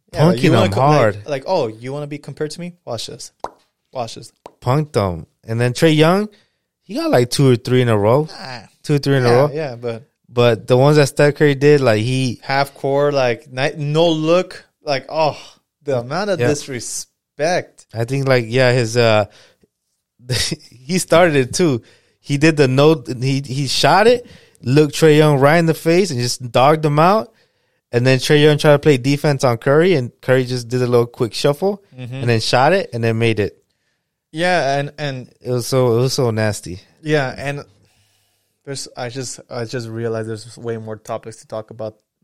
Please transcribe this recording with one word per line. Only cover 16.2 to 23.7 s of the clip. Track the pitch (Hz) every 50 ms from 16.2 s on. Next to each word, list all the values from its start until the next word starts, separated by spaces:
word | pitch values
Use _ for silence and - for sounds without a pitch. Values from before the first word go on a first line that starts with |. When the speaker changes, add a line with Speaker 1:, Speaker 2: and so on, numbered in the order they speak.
| 208 208
Speaker 1:
of | 190 165
Speaker 2:
Yeah. | 120 123
Speaker 1:
disrespect. | 147 147 - - 135 120 - - - - - _ _ _ _ _ _ - 143 165 180 160 120 - _ _ _ _ -
Speaker 2:
I | 107 117
think, | 117 135 139 135
like, | 135 131 123 117 110
yeah, | 113 127 131 127 120
his, | 131 120 110 110
uh, | 123 120 113 110 107 104 - _ _ _ _ _ _ _ _ _ _ _ _ _ _ _ _ _ _ 117
<laughs> | 123 123 117 - - 165 - _ -
he | - 120 127 131 180 185
started | - - 170 165 180 175 147
it, | 143 131 120 -
too. | - 185 165 135 113 - _ _ _ _ _ _ _
He | _ - 139 143
did | 143 165 160
the | 147 143
no, | 127 127 135 143 156 160 151 123 - 123 113
he, | 123 135 139 127 143
he | 113 120 139 147
shot | 123